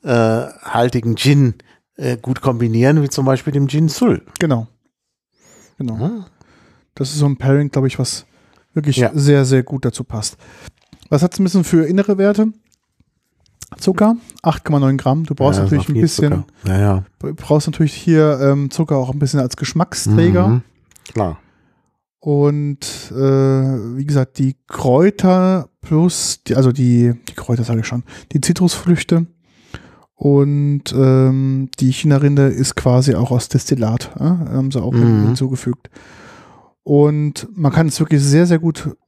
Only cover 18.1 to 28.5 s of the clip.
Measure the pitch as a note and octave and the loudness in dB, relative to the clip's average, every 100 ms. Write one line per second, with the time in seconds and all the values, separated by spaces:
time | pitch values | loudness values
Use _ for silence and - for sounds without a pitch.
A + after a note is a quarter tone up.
18.1 | D#3+ D3+ C#3 C#3 C#3 C#3 - D#3+ C#3 B2+ | 2 4 2 0 0 -2 -4 -2 -2 -2
19.1 | C#3+ C#3+ D3 B2+ - C#3+ D#3+ F3+ - - | -4 -2 -2 -4 -6 -6 -2 -4 -4 0
20.1 | G#2+ E3+ F3+ G#2 A#2+ A#2 _ _ _ - | 4 4 4 2 0 -2 _ _ _ -10
21.1 | A2+ F#2+ D2+ _ _ _ _ _ _ _ | -6 -4 -6 _ _ _ _ _ _ _
22.1 | _ - C#3+ C#3+ D3 D3 C#3 - - - | _ -4 0 0 0 -4 -8 -12 -14 -14
23.1 | A#2 C3+ C3+ C3+ C3+ C3 C3 G#2+ B2 C#3+ | -2 0 2 2 2 0 -2 -6 -8 -2
24.1 | C#3+ B2+ - C3 C3+ _ - C3+ B2+ F#3 | -2 -2 -2 -4 -4 _ -6 2 4 4
25.1 | G3+ F#3+ F#3 F#3 F#3 C#3 _ - D#3 F3 | 2 2 4 2 0 -4 _ -2 2 2
26.1 | - - - - B2 C3 B2+ B2 A#2+ A#2+ | 0 -8 -10 -4 2 2 2 2 4 2
27.1 | A#2+ - - - A#2+ A2+ A2+ A2 B2 - | 0 -8 -16 -6 -4 -2 -4 -4 -8 -10
28.1 | - - D3+ - | -20 -6 -4 -2